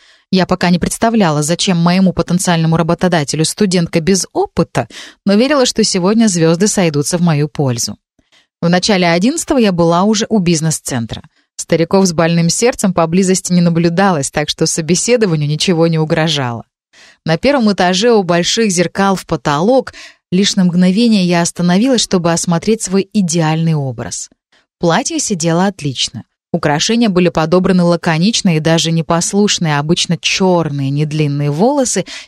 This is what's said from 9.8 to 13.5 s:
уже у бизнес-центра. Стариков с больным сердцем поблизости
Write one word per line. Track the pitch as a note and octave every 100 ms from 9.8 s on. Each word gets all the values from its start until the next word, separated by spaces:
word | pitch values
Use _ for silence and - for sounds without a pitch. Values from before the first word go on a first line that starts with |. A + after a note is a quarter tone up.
| E3+ E3+
уже | G3+ G#3+ A3+
у | A3
бизнес-центра. | E3+ E3 D#3+ D3+ - C3 A2+ - - _ _ -
Стариков | - E3 E3 G3 F#3+
с |
больным | D#3+ E3 E3+ E3
сердцем | - A#3 C4 G3+
поблизости | F3+ D#3+ F3 F#3 F#3+ -